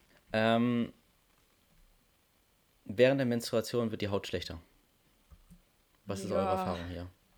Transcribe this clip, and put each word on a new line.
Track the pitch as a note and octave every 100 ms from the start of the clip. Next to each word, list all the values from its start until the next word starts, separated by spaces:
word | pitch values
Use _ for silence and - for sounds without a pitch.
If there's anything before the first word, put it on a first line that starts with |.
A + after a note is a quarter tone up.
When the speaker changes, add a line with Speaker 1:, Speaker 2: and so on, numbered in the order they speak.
| _ _ -
Speaker 1:
Ähm, | A2 A2+ A#2 A#2+ A#2+ - - _ _ _ _ _ _ _ _ _ _ _ _ _ _ _ _ _ _
während | - G#2 B2+ C#3
der | B2
Menstruation | A#2+ - A2+ - A#2+ A2+
wird | G#2+
die | G2+
Haut | G2+ -
schlechter. | F2 - E2+ - _ _ _ _ _ _ - - - _ _ _ _ -
Was | G2
ist | F#2
eure | F#2+
Speaker 2:
Ja. | F#2+
Speaker 1:
Erfahrung | F#3+ F#3 F2 F2
hier? | E2+ F2+ - _